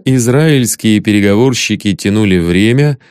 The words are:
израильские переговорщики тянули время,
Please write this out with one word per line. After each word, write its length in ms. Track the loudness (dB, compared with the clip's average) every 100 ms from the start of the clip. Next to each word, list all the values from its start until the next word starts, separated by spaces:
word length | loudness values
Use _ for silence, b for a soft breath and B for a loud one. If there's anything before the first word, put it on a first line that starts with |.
| 0
израильские 920 | 0 2 2 2 2 0 -2 0 0
переговорщики 920 | 2 0 2 2 0 0 -4 -4 -4
тянули 440 | -4 -2 -2 0 0
время, 600 | 0 0 0 2 0 -2 b